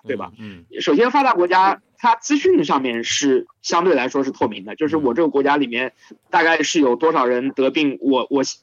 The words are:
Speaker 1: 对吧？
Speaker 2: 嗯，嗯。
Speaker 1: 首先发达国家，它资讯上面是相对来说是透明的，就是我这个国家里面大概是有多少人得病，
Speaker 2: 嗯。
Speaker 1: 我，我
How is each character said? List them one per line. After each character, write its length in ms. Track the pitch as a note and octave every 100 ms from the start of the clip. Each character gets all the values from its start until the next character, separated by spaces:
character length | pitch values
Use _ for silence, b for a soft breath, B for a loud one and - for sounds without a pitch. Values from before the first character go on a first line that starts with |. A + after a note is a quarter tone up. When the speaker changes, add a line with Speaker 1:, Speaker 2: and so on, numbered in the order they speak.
| A2+
Speaker 1:
对 120 | G2+
吧？ 160 | F2+ G#2+
Speaker 2:
嗯， 280 | G#2+ F#2 -
嗯。 120 | -
Speaker 1:
首 120 | -
先 160 | D3+ A#3+
发 140 | C#4
达 80 | C4+
国 160 | F3 F3
家， 340 | F#3 F#3+ F#3 _ _
它 200 | A#3+ A#3
资 180 | - D4
讯 300 | F#4 F4+ C#3+
上 160 | D3+
面 240 | C3 A#2 A#2
是 420 | - C#3+ C3 - _
相 240 | - E3+ F3+
对 100 | D3
来 140 | B2
说 160 | C#3 C3+
是 60 |
透 180 | - C3
明 160 | G#2 G2
的， 100 | G#2
就 140 | D3+
是 80 | D#3
我 160 | C#3
这 80 | A#2
个 80 | D#3+
国 120 | C#3
家 140 | C#3 D3
里 120 | C3+
面 260 | A#2 B2+ B B - _
大 140 | F3+
概 180 | E3 D#3+
是 200 | D3 E3+
有 160 | C#3 A#2+
多 160 | D#3+
少 120 | D#3 B2
人 260 | B2 C3+
得 200 | C3+ C3
病， 200 | C3+ D3
Speaker 2:
嗯。 60 | B2+
Speaker 1:
我， 260 | B2+ C3 A2
我 120 | C#3 C3 -